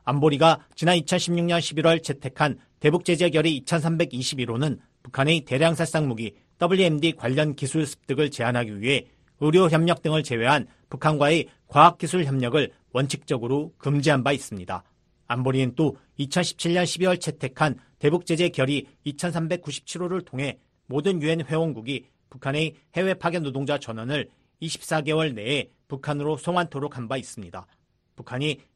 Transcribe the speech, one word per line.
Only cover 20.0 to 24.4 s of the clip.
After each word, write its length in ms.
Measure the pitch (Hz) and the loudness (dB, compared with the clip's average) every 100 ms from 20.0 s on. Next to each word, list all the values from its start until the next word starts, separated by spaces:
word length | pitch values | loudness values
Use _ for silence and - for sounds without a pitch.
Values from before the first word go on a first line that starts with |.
호를 180 | 175 185 | -4 -4
통해 380 | - 131 139 - _ _ - | -6 -6 -6 -6 _ _ -6
모든 360 | 135 175 180 | -2 0 0
유엔 200 | 151 165 | 0 -2
회원국이 640 | 151 160 165 110 117 131 - _ _ | -2 -2 -2 -4 -6 -8 -10 _ _
북한의 460 | - 135 147 160 - _ 175 | -10 -4 -2 -2 -6 _ -2
해외 180 | 190 185 | -2 0
파견 280 | 170 175 | -2 -2
노동자 340 | 147 135 143 143 | -4 -4 -2 -4
전원을 500 | 120 110 120 147 - _ | -6 -8 -6 -6 -6 _